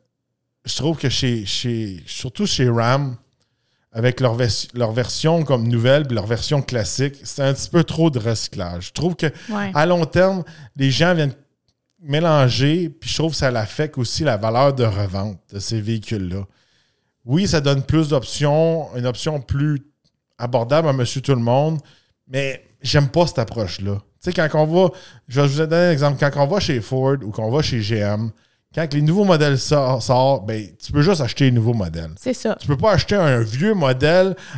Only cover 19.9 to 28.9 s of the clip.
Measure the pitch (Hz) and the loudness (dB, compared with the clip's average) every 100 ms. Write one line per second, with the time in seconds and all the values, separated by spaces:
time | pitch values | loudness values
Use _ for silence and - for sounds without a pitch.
19.9 | _ _ _ _ - 120 123 117 151 160 | _ _ _ _ -10 -2 -2 2 2 2
20.9 | 135 120 139 131 127 117 131 156 160 - | 0 -2 -2 -2 0 2 2 0 -2 -8
21.9 | _ _ _ _ 131 139 131 _ _ 131 | _ _ _ _ -6 -6 -8 _ _ 0
22.9 | 147 143 165 175 - 113 117 95 - 98 | 2 4 4 2 0 -4 -4 -6 -4 -4
23.9 | 101 - _ 175 180 156 156 151 175 185 | -6 -8 _ -4 -2 0 0 2 4 2
24.9 | - - - - 127 143 143 160 165 175 | 0 -14 -20 -4 0 2 2 0 2 4
25.9 | 151 147 135 143 143 139 196 - 127 104 | 4 2 2 0 2 0 2 0 -2 -2
26.9 | 131 131 139 104 104 110 139 151 123 107 | 0 0 0 -4 -6 -2 0 0 -2 -2
27.9 | 113 101 104 113 - _ _ _ - 160 | 0 0 -2 -4 -8 _ _ _ -6 -4